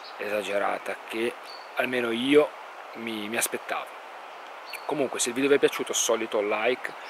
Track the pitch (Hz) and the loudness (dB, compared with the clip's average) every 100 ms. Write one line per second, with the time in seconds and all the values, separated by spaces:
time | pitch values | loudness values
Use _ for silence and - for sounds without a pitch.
0 | - - 104 104 95 101 98 95 - 98 | -12 -8 -2 -2 0 2 2 0 -4 -8
1 | - 113 117 - - - - - 127 123 | -6 -2 -2 -2 -14 -14 -10 -2 0 2
2 | 120 117 135 147 147 - - - - 113 | 0 0 8 8 8 0 -14 -14 -12 -10
3 | 117 110 104 117 - 120 - - - - | -6 -6 -4 0 0 -2 -4 -6 -6 -12
4 | - - - - - - - - - 147 | -16 -16 -16 -14 -14 -14 -12 -10 -4 0
5 | 123 - 123 120 139 139 151 - 127 - | 0 0 -2 2 6 6 6 2 -2 0
6 | - 113 110 110 104 107 117 127 - - | 2 2 2 0 2 2 2 0 -4 -10
7 | - | -12